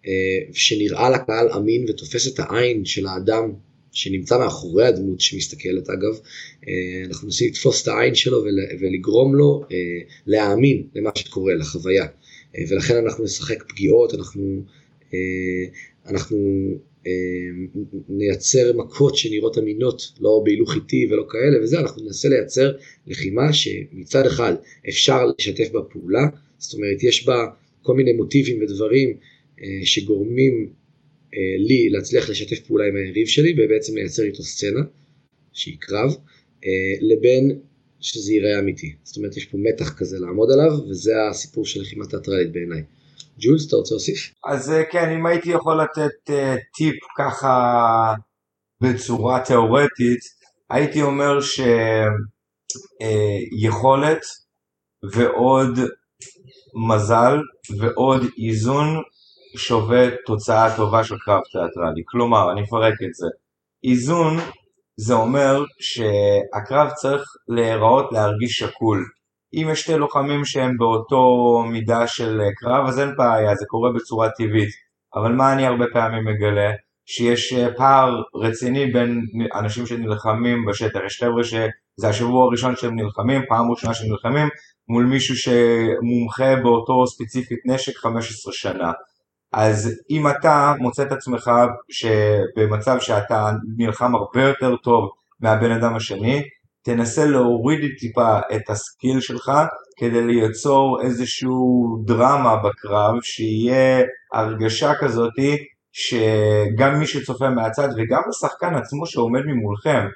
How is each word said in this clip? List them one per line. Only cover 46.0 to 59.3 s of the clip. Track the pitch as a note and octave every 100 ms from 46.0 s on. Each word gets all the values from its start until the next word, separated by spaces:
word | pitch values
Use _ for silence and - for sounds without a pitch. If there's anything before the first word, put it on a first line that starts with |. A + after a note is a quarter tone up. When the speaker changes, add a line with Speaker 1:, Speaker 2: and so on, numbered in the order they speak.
| D3+ - -
Speaker 2:
אה, | C#3+ C3+ B2+ - -
טיפ | D#3 - - -
ככה | C3+ A#2 C3+ B2+ B2 A#2+ A#2 A2+ A2+ A2 _ _ _ _ _ _
בצורה | B2+ B2 - A2+ A2+ B2+ -
תיאורטית, | B2 A2+ C3 D3 - A#2+ A#2+ - _ _ _ _
הייתי | C#3 D3 D3+
אומר | D3 C#3 C#3+ C#3+
ש-, | C#3 - B2 A#2 A2+ A2 G#2+ G#2+ G#2 _ _ _ _ - - _
אה, | A2 G#2+ G#2 G2 - A2+
יכולת | A2 G#2 B2+ C3+ D3+ D#3+ - - _ _ _ _ _ _ G2+
ועוד | A2 A#2+ - B2+ C3 C3 A#2+ B2 - _ _ - _ - _ _ A2 A2+
מזל | G#2+ G#2 A#2 B2 D3 D3+ _ - G#2
ועוד | A#2 - C3 C3 A#2+ - A2+
איזון | G#2+ A2+ C#3 D3+ D#3+ - _ _